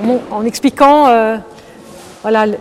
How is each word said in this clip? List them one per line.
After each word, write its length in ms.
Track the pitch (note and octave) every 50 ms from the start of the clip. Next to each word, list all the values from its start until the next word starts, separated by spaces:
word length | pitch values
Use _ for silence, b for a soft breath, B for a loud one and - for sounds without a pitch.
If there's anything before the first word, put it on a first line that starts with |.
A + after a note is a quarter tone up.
| G#3
en, 360 | A3+ B3 A#3+ - - - G#3
en 60 | G#3+
expliquant, 600 | A#3 A3+ - - C#4 - - C#4+ C#4 C#4+ D4+ D4 C4+
euh, 280 | A#3+ A3+ A3 A3 A3+ A3 - - B B B B B B B B B B B B B B -
voilà, 240 | G#3 A3 A3 G#3+ G#3+ G#3 -